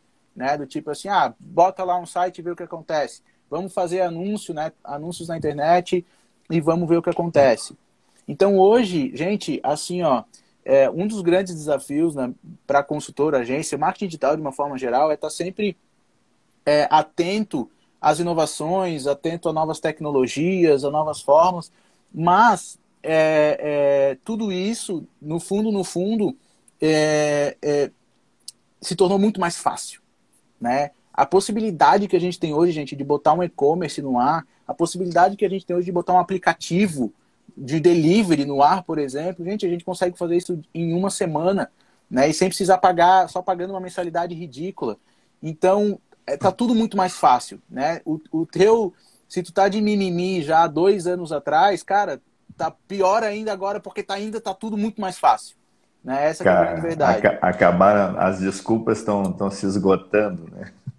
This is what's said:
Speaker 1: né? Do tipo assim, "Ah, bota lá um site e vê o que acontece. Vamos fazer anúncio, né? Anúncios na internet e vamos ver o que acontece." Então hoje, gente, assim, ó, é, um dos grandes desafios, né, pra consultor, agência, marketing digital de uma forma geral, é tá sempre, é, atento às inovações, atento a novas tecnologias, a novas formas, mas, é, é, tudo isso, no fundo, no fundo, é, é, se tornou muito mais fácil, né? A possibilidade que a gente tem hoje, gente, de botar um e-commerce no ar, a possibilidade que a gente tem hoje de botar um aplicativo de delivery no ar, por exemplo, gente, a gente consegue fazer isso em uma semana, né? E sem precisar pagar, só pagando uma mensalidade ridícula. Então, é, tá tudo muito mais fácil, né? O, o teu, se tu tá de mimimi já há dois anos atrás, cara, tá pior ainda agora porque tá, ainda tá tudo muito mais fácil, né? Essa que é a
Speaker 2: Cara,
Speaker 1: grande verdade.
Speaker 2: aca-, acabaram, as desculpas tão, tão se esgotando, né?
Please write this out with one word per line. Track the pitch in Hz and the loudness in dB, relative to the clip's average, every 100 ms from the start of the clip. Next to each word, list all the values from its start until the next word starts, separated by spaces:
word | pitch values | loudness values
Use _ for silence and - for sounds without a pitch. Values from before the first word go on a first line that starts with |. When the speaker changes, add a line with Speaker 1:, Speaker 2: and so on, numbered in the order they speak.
| _ _ _ - | _ _ _ -8
Speaker 1:
né? | 139 147 | -4 -4
Do | 139 | -4
tipo | 151 - | -10 -8
assim, | 143 196 | -8 -2
"Ah, | 196 139 - | 0 0 -2
bota | 151 160 180 185 | -6 2 2 2
lá | 185 180 | -2 -4
um | 170 | -4
site | 180 180 180 | -4 -4 -4
e | |
vê | 170 | -10
o | 175 | -10
que | |
acontece. | 175 170 156 156 127 - _ _ - | -10 -14 -6 -4 -4 -8 _ _ -10
Vamos | 151 190 | -8 -6
fazer | 196 175 185 | -4 -2 0
anúncio, | 180 165 190 214 - | -2 -4 -6 -6 -6
né? | 151 160 - | -8 -8 -10
Anúncios | - 143 160 170 170 | -14 -10 -10 -10 -10
na | 165 | -6
internet | 147 143 151 180 175 185 - _ _ _ - | -4 -2 2 2 2 -2 -4 _ _ _ -4
e | 165 | -2
vamos | 156 165 165 | 2 0 2
ver | 170 | 0
o | |
que | 170 | 0
acontece." | 170 170 156 135 110 - - _ _ _ _ - | -2 0 4 4 2 -4 -18 _ _ _ _ -8
Então | 147 196 196 | 0 4 6
hoje, | 190 233 214 175 - - | 6 6 2 -2 -4 -4
gente, | - 208 - 143 | -4 -4 -4 -4
assim, | - 151 - 180 | -2 -4 -4 -2
ó, | 165 123 - - _ _ | 0 0 -2 -18 _ _
é, | - 135 131 | 2 4 4
um | 160 208 | 2 -4
dos | 214 | -2
grandes | 170 180 185 | 0 0 0
desafios, | 165 151 139 - 143 165 143 | -6 -4 -4 -2 -2 -2 -2
né, | 123 123 - - - | -6 -8 -18 -14 0
pra | 139 | 0
consultor, | 143 151 - 139 151 139 | 0 -6 -6 -2 0 0
agência, | 120 135 160 147 | 0 -4 -4 -4
marketing | 160 185 196 | -4 -4 -8
digital | 160 131 156 | -4 -2 -2
de | |
uma | 147 | -4
forma | 131 143 131 | -6 -6 -4
geral, | 123 123 156 | -2 0 2
é | 151 | 0
tá | 156 | -6
sempre, | - 175 190 208 - _ _ _ _ _ _ _ _ - | -8 -8 -4 -4 -6 _ _ _ _ _ _ _ _ 0
é, | 147 147 | 2 4
atento | 156 151 - 170 208 208 143 110 _ _ _ | 2 2 -2 -2 -2 -2 -6 -8 _ _ _
às | 151 151 | 0 0
inovações, | 175 165 151 - 156 190 185 156 135 | 0 0 -2 -2 -4 -2 -2 -4 -4
atento | 139 165 170 170 | -4 -4 -4 -4
a | |
novas | 156 160 156 | -2 -4 -4
tecnologias, | 160 151 151 143 123 135 170 190 165 139 | -6 -6 -2 0 0 0 -2 2 4 2
a | 139 | 0
novas | 151 156 147 | -2 -4 -4
formas, | - 147 180 175 - _ _ _ _ | 2 4 4 0 -8 _ _ _ _
mas, | - 170 185 233 190 - - _ _ | -4 2 4 6 4 -2 -20 _ _
é, | 151 160 156 156 151 - 151 147 143 139 139 | -2 2 4 4 2 0 -2 0 2 4 2
é, | 135 - | 0 -6
tudo | 220 214 | -6 -4
isso, | 180 196 233 - 170 - _ | -4 -4 -6 -6 -8 -10 _
no | 151 165 | -8 -8
fundo, | - 202 220 | -4 -2 0
no | 202 | -2
fundo, | 175 175 190 226 196 - _ _ _ - | -4 -4 -2 0 -2 -4 _ _ _ -2
é, | 156 156 151 151 151 147 143 - | 0 2 2 2 0 0 -2 -4
é, | 147 147 139 _ _ _ _ _ - - _ _ | -2 0 -2 _ _ _ _ _ -20 -20 _ _
se | - 175 | -6 0
tornou | 180 196 | 2 4
muito | 208 190 | 2 0
mais | 175 - | -4 -2
fácil, | - - - - _ _ _ _ _ - | -6 -6 -10 -16 _ _ _ _ _ -8
né? | 120 131 143 _ _ | -2 -2 -2 _ _
A | - 135 | -2 2
possibilidade | 190 196 208 220 156 143 196 202 | 2 0 -2 -4 2 4 4 4
que | 175 | 0
a | |
gente | 180 175 | 0 -4
tem | 165 | -2
hoje, | 147 175 | 2 2
gente, | 156 139 139 | 0 -6 -8
de | |
botar | 139 143 156 | -2 0 2
um | 165 | 2
e-commerce | 175 - 139 170 156 - | 0 0 0 0 -4 -6
no | 143 123 | -4 0
ar, | 127 160 - _ - | 0 -2 -6 _ -10
a | |
possibilidade | - 165 175 185 170 190 202 | -4 -2 -2 -2 2 2 2
que | 196 | -2
a | |
gente | 190 - | -2 -4
tem | 175 | -4
hoje | 180 | -2
de | |
botar | 180 170 | -4 0
um | 180 | 2
aplicativo | 170 190 - 165 - 170 208 147 113 - _ _ _ - | 2 -2 -2 -2 -2 0 0 0 -6 -8 _ _ _ -16
de | 127 160 | -6 2
delivery | 165 170 156 202 190 151 | 4 4 4 4 4 2
no | 143 139 | 0 4
ar, | 147 185 | 4 4
por | 175 160 | -2 -4
exemplo, | 139 135 170 175 170 | -4 -4 -6 -6 -6
gente, | 208 185 | -4 -2
a | |
gente | 175 180 | -4 -6
consegue | 180 180 175 | -4 -2 -2
fazer | 170 175 | -2 -2
isso | 180 170 - | -2 -8 -8
em | 165 170 | -6 -2
uma | 170 196 | -2 -2
semana, | - 175 151 175 196 127 _ _ _ - | -2 -4 -2 0 0 -2 _ _ _ -6
né? | 127 143 | 0 2
E | |
sem | 156 185 | 2 0
precisar | - 185 185 | 0 2 4
pagar, | 190 170 175 185 180 | 4 4 6 6 2
só | 185 | -2
pagando | 180 180 185 | -4 -4 -6
uma | 190 | -8
mensalidade | 185 185 175 170 175 165 | -10 -8 -6 -4 -6 -8
ridícula. | 170 123 175 - 120 104 _ _ _ _ | -14 -10 -10 -8 -8 -8 _ _ _ _
Então, | 156 156 190 202 208 196 _ _ - | -12 -2 2 2 2 -4 _ _ -8
é, | 143 | -2
tá | 202 | 0
tudo | 185 240 226 | 0 0 2
muito | 226 202 | 0 0
mais | 185 | -2
fácil, | - 151 123 - - - | 2 4 4 0 -18 -14
né? | 127 147 165 | -4 -4 -4
O, | - 156 - | -6 -8 -6
o | 160 165 | -6 -4
teu, | 165 202 226 196 - _ _ _ | 2 4 4 2 -6 _ _ _
se | 180 | -8
tu | 170 | -4
tá | - 196 | 0 0
de | 208 | 2
mimimi | 208 208 190 175 180 185 | 0 0 0 -2 -2 -2
já | 143 160 | 0 2
há | 165 | 2
dois | 151 190 202 170 | 2 2 2 0
anos | 180 165 | -4 -4
atrás, | 151 151 151 196 180 | -6 0 2 2 2
cara, | - 196 196 135 _ _ _ - | -2 -2 0 -6 _ _ _ -8
tá | 160 - - | -8 -8 -10
pior | 196 185 214 | 0 2 2
ainda | 220 208 214 | 0 -4 -6
agora | 190 190 202 | -6 -6 -6
porque | - - | -8 -10
tá, | - 196 | -8 -6
ainda | 214 214 | -6 -8
tá | 214 | -8
tudo | 190 220 208 | -8 -6 -4
muito | 220 214 | -4 -4
mais | 190 - | -8 0
fácil, | 147 110 - _ _ _ _ _ | 2 2 -2 _ _ _ _ _
né? | - 135 151 | -6 -2 -2
Essa | 160 | 0
que | - | 2
é | |
a | 87 | 4
Speaker 2:
Cara, | 85 | 2
Speaker 1:
grande | 82 165 | 0 -4
verdade. | 165 - 104 101 | 0 2 2 2
Speaker 2:
aca-, | - 90 | 0 0
acabaram, | 87 90 87 98 104 95 - | 4 4 6 6 6 2 0
as | 92 92 | 0 0
desculpas | 95 95 - 113 113 110 | -2 -4 -2 -2 0 -2
tão, | - 101 95 | -2 -2 -2
tão | 87 98 | -2 -4
se | - 98 | -4 -4
esgotando, | 98 92 95 - 104 107 87 80 | 0 2 2 2 0 0 -4 -14
né? | 92 95 - - | -16 -18 -18 -18